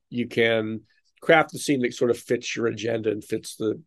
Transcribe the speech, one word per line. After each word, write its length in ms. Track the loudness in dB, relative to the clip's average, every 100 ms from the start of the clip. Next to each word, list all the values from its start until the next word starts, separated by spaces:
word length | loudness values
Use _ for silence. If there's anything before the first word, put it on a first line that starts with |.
| -6
you 160 | -6 -2
can 540 | 2 2 2 -2 -6 -12 _ _ _
craft 320 | 6 6 6
the 60 | -2
scene 220 | -2 0
that 140 | 0
sort 160 | 0 0
of 80 | 0
fits 360 | 0 -2 -2
your 120 | -4 -4
agenda 440 | -2 -4 -2 -2
and 140 | -2
fits 320 | -4 -6 -8 -4
the, 240 | -4 -4